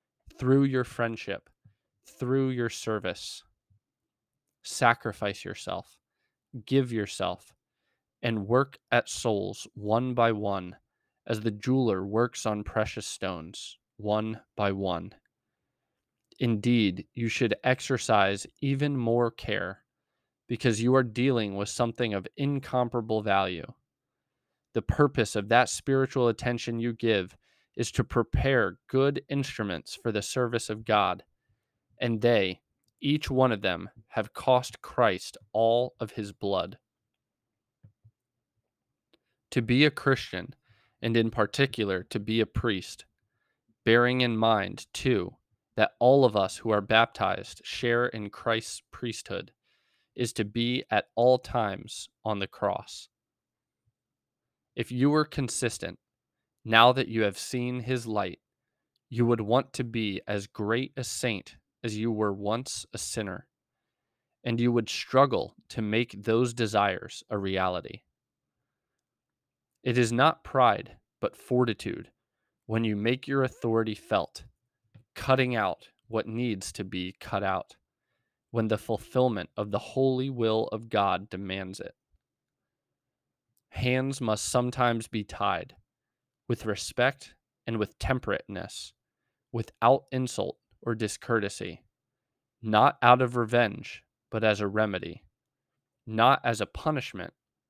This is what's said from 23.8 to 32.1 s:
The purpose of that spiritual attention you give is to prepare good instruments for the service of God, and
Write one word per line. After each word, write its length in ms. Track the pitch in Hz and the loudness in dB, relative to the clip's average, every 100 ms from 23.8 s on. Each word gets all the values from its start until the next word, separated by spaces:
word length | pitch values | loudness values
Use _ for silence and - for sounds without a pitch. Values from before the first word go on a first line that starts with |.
| _ _ _ _ _ _ _ _ _ | _ _ _ _ _ _ _ _ _
The 80 | 117 | -2
purpose 540 | - - 147 135 107 110 | 0 4 2 2 -2 -2
of 140 | 104 | 4
that 200 | 117 123 | 4 4
spiritual 600 | - - 135 131 135 120 | 0 0 2 2 2 2
attention 500 | 113 127 120 - 117 | 2 -2 -4 -4 -4
you 140 | 120 | -4
give 420 | 110 113 104 92 - _ _ _ - | 0 2 2 0 -10 _ _ _ -6
is 160 | 120 | -2
to 100 | - | 0
prepare 760 | - 123 - - 139 131 95 - - | 0 0 2 2 2 2 2 -2 -2
good 360 | 131 139 139 - | 2 2 0 -4
instruments 640 | 139 131 - 104 82 - - | -4 -4 -4 -4 -6 -8 -8
for 160 | 117 | -4
the 100 | 104 | -2
service 480 | - 131 120 117 - | -2 -2 -2 -2 -4
of 140 | 110 | -6
God, 400 | 113 104 92 90 - _ _ _ _ _ _ - | 0 2 2 -2 -10 _ _ _ _ _ _ -6
and 180 | 120 | -4